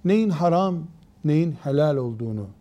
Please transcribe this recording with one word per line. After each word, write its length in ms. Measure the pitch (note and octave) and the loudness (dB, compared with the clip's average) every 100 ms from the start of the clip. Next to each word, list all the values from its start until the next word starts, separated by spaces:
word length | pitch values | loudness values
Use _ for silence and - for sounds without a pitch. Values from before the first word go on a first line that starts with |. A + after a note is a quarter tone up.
Neyin 260 | F3+ G#3+ A3 | 2 2 2
haram, 560 | D#3 F3 E3+ F#3+ F3 D#3+ - - _ | 2 2 2 2 -2 -8 -18 -20 _
neyin 280 | D#3 D3+ E3 | 0 2 0
helal 440 | C3+ C#3+ C#3 D3+ C#3 | -4 -2 0 2 0
olduğunu 500 | B2 A2+ A2+ A2 G2 G2+ | -4 -6 -6 -6 -10 -16